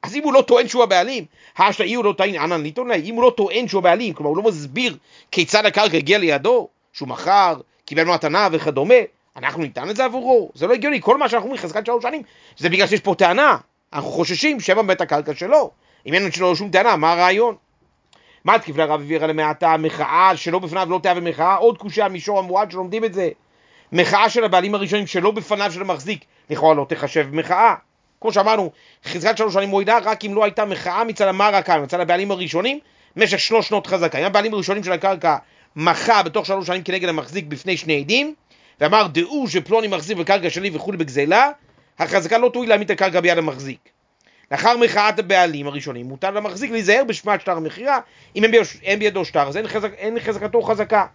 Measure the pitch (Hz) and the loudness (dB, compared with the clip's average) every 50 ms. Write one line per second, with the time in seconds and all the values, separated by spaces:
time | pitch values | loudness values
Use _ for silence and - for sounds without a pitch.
0 | - 147 202 285 294 302 262 269 254 - 240 240 254 240 - 247 240 226 - 180 | -10 -8 -8 -4 -2 4 6 6 6 6 4 4 4 2 2 2 2 4 4 2
1 | 175 226 269 247 165 - _ _ _ - _ - 185 202 196 - 220 175 220 247 | 2 0 -2 -6 -8 -10 _ _ _ -20 _ 2 2 2 2 0 -2 -2 -2 0
2 | 226 208 190 - 190 202 196 160 143 165 175 165 151 151 151 240 247 247 233 180 | 0 0 2 2 0 -2 0 -2 -2 -2 -2 -2 -4 -6 -6 -6 -4 -2 -2 -2
3 | 151 185 233 233 240 254 247 - 208 196 170 220 247 202 190 202 175 180 170 202 | -2 -4 -2 4 4 4 4 4 -2 0 0 -2 -2 0 -2 2 4 4 4 4
4 | 247 220 160 - 147 147 151 170 208 226 196 156 147 139 127 220 254 247 160 - | 2 -4 -6 -4 -2 -2 -2 2 0 0 0 -2 -8 -10 -6 -2 -2 -2 -4 -6
5 | _ _ _ - _ _ - - 175 - - 214 214 208 202 196 214 208 156 165 | _ _ _ -20 _ _ -2 -2 0 2 2 2 2 4 2 4 2 2 2 0
6 | 147 135 185 208 190 165 147 143 131 196 247 247 185 - _ _ _ _ _ - | 2 2 2 2 4 2 0 2 2 2 2 2 0 -2 _ _ _ _ _ -14
7 | 147 127 123 117 135 160 190 202 196 180 165 135 120 _ _ _ _ - 147 147 | -12 -10 -10 -6 0 2 4 4 4 4 2 -2 -8 _ _ _ _ -6 -2 0
8 | 165 170 180 156 - 151 147 185 214 196 160 160 147 156 147 131 160 185 247 254 | 2 2 2 0 0 0 0 2 2 2 0 0 -2 -2 -2 -2 4 6 6 4
9 | 214 - _ _ _ _ _ - 127 139 147 - 165 139 - - 127 170 208 208 | 4 2 _ _ _ _ _ -6 -6 -4 -4 -4 -8 -6 -6 -8 -8 -6 -2 -2
10 | 262 254 220 262 247 247 254 240 190 - - - 143 190 240 262 208 285 294 240 | -2 -2 -2 -4 0 2 2 2 2 0 -6 -6 0 0 0 0 0 -2 -2 -2
11 | - 202 226 285 294 254 233 233 190 226 277 226 - 175 156 208 214 220 240 233 | 2 2 2 2 2 0 0 -2 -2 -4 -8 -8 -8 -6 -6 -6 -4 -2 -4 -2
12 | 233 240 285 311 233 _ _ _ _ _ _ - 139 170 165 185 196 175 196 208 | -2 -4 -6 -6 -10 _ _ _ _ _ _ -6 -4 -2 2 2 2 2 2 0
13 | - 196 185 - 196 175 175 220 285 294 220 - - _ _ _ _ _ - - | 0 -2 0 4 4 4 4 4 4 4 4 2 0 _ _ _ _ _ -10 -8
14 | - - - 143 170 131 180 160 - 302 302 247 180 - 185 208 226 196 190 180 | -8 -6 -4 -4 -2 -2 -2 -2 -2 -2 -2 -2 0 0 2 2 2 0 0 0
15 | 180 147 151 147 151 147 147 - 170 190 269 302 262 160 _ _ _ _ _ _ | 0 -2 -2 -2 -2 -4 -8 -8 -2 2 2 2 2 0 _ _ _ _ _ _
16 | _ - 147 180 202 190 151 175 185 180 175 151 202 208 165 185 202 233 214 165 | _ -2 -2 0 0 0 -4 0 0 0 0 0 -2 0 2 2 4 4 2 4
17 | 151 165 170 170 175 180 190 202 226 240 208 - _ _ _ _ _ _ _ _ | 2 2 2 4 4 4 4 4 2 0 -2 -6 _ _ _ _ _ _ _ _
18 | _ _ _ _ _ _ _ _ _ - 208 226 214 - 147 143 160 147 151 147 | _ _ _ _ _ _ _ _ _ 2 2 2 2 -2 -2 -2 0 0 0 -4
19 | 143 143 156 160 151 156 156 156 156 151 151 - 175 165 160 160 156 156 156 151 | -2 -4 -4 -2 -2 -2 -2 0 -2 -2 -2 0 0 2 2 2 0 -4 -4 -4
20 | 151 131 143 170 185 190 185 151 - 180 165 185 185 165 156 190 185 165 180 185 | -6 -2 2 4 4 4 4 2 -2 -4 -4 -4 -4 -4 -4 -4 -4 -2 -2 -2
21 | 151 190 180 175 170 170 160 - 156 180 190 196 - 233 226 - - 208 156 208 | 0 0 -2 0 -2 -6 -4 0 0 0 2 4 4 2 2 2 -8 -8 -2 -2
22 | 214 196 190 180 151 196 208 196 185 180 180 190 214 196 170 185 185 180 180 226 | -2 -2 -2 -6 -6 -2 -2 -2 -2 0 0 0 0 0 -4 -8 -8 -6 -6 -4
23 | 220 226 175 190 185 165 - _ _ _ _ _ _ _ _ _ _ _ - 170 | -4 -4 -2 -2 -4 -4 -4 _ _ _ _ _ _ _ _ _ _ _ 0 0
24 | 175 147 170 202 214 220 208 240 226 208 180 185 180 202 208 202 196 175 180 214 | 2 4 4 4 4 4 2 2 0 4 2 2 2 2 -2 -4 -4 -2 -2 -4
25 | 202 160 - 190 170 208 220 214 180 - 214 202 202 202 165 175 196 190 180 143 | -4 -2 -4 0 0 0 0 0 -4 -4 -4 -2 -2 -4 -4 -6 -6 -6 -6 -6
26 | 135 175 214 156 _ _ _ _ _ _ 151 - - 160 156 147 139 - 160 120 | -4 -8 -8 -8 _ _ _ _ _ _ -6 2 4 4 4 4 2 -4 -6 -6
27 | - 139 - 160 147 135 139 156 160 - 180 185 220 233 190 - _ _ _ _ | -6 -4 -2 -2 -2 -2 -2 -6 -2 -2 2 4 4 4 2 2 _ _ _ _
28 | _ _ _ _ - 220 208 202 196 214 220 220 196 165 - _ _ _ _ _ | _ _ _ _ -6 -2 0 2 2 2 2 0 -2 -4 -8 _ _ _ _ _
29 | _ - - 180 156 208 226 - 220 220 170 196 196 196 190 196 202 185 220 233 | _ -12 -10 -4 -2 -2 0 0 -2 0 0 -2 -2 0 -2 -2 2 2 2 2
30 | 180 208 220 208 - 214 196 208 220 208 - - 214 208 190 - - 185 175 196 | 2 0 -4 -4 -6 -6 -2 0 0 0 0 -2 -4 -4 -4 -6 -6 -4 -2 -2
31 | 226 233 220 - 208 196 185 185 202 214 202 196 170 - 175 156 143 131 - 180 | -2 -4 -2 0 0 0 2 2 2 2 2 2 2 2 0 0 0 -2 -2 -4
32 | 175 160 175 175 196 202 202 180 180 160 151 165 185 247 269 294 _ _ _ _ | 0 0 0 0 0 -2 -4 -4 -4 -4 -4 -2 -2 -2 -4 -4 _ _ _ _
33 | _ _ _ 160 220 190 185 196 - - 220 226 202 - 214 202 190 - 180 190 | _ _ _ 0 0 0 0 -2 -2 0 0 0 0 0 -4 -4 -4 -2 -2 -2
34 | 170 160 - 135 151 196 190 208 202 220 214 208 175 139 196 208 202 180 185 165 | -2 -2 -2 -2 -2 0 0 0 0 0 -4 -4 -4 -4 -4 -4 -4 -4 -6 -2
35 | - 196 196 170 151 165 151 135 - _ _ _ _ _ _ 143 156 175 165 - | 0 -2 -2 0 0 0 0 0 -4 _ _ _ _ _ _ -2 0 0 0 0
36 | - - 233 208 190 170 147 214 - - 196 196 185 156 180 185 175 - 180 190 | 2 2 4 4 4 0 -2 -4 -2 -2 -4 -4 -2 -4 -6 -6 -4 -4 -6 -4
37 | 175 175 165 156 139 123 147 196 180 147 147 131 - 185 185 156 - 160 156 143 | -2 -2 -2 -4 -6 -6 -8 -10 -8 -8 -12 -10 -4 -4 -4 -4 -2 -2 -2 -2
38 | 139 143 208 254 285 302 311 _ _ _ _ _ _ _ _ _ 143 151 190 214 | 0 0 0 0 0 -2 -8 _ _ _ _ _ _ _ _ _ 0 2 4 4
39 | 208 185 143 156 170 175 277 294 269 208 143 180 143 - 196 233 220 214 196 170 | 2 2 0 -2 -2 -2 -2 -4 -4 -2 -2 -4 -2 0 0 0 0 0 -4 -4
40 | 147 160 220 175 170 - 196 202 170 175 - 170 190 202 165 151 - 180 202 180 | -6 -6 -6 -6 0 0 0 0 0 -2 -4 -4 -6 -6 -6 -6 -8 -6 -4 -4
41 | 165 143 127 139 143 147 175 214 254 285 294 _ _ _ _ _ _ _ _ _ | -6 -4 -2 -2 0 2 4 4 4 2 0 _ _ _ _ _ _ _ _ _
42 | 165 156 165 196 165 165 226 226 240 247 240 240 247 226 220 202 208 180 202 156 | -6 0 0 -2 0 2 0 2 2 2 0 0 0 2 2 2 2 -2 -2 0
43 | 196 190 165 185 170 175 175 165 160 156 139 127 139 135 127 - _ _ _ _ | 0 0 0 2 2 2 2 2 0 -2 -4 -6 -10 -12 -12 -14 _ _ _ _
44 | _ _ _ _ _ _ _ _ _ _ 139 139 139 220 240 240 240 226 170 202 | _ _ _ _ _ _ _ _ _ _ -8 0 2 2 4 4 4 2 2 2
45 | 208 214 214 - 214 175 196 185 180 170 156 143 143 143 139 147 135 147 131 120 | 0 0 0 -2 -2 2 4 4 4 4 2 -4 -8 -8 -8 -8 -10 -10 -10 -10
46 | 120 127 135 131 - 190 196 208 208 208 180 185 247 262 226 226 208 175 208 247 | -10 -12 -12 -6 -6 -4 -4 -4 -6 -6 -8 -8 -8 -6 -4 -4 2 2 4 4
47 | 269 233 220 - - 202 208 185 - 196 180 165 160 156 - - 226 269 285 254 | 4 0 -2 -6 -2 -2 -2 -2 0 -4 -4 -4 -4 -8 -10 -8 -4 -2 -2 -2
48 | 233 _ _ _ - _ _ - 208 226 220 233 208 - - - - 190 196 208 | -2 _ _ _ -20 _ _ 0 0 4 4 4 4 4 -4 -12 -4 -4 -2 0
49 | 208 208 190 196 175 143 - 156 143 139 139 190 220 214 - 220 196 214 202 - | 0 -2 -2 -2 -6 -2 0 0 0 0 -2 -6 -6 -4 -6 -6 -6 -6 -8 -6
50 | 190 214 226 233 233 226 214 196 202 208 - 233 220 220 226 202 214 - 220 208 | -8 -6 -6 -6 -6 -6 -6 -6 -6 -2 -2 -2 0 0 -2 -2 -2 0 2 0
51 | 190 - _ | 0 0 _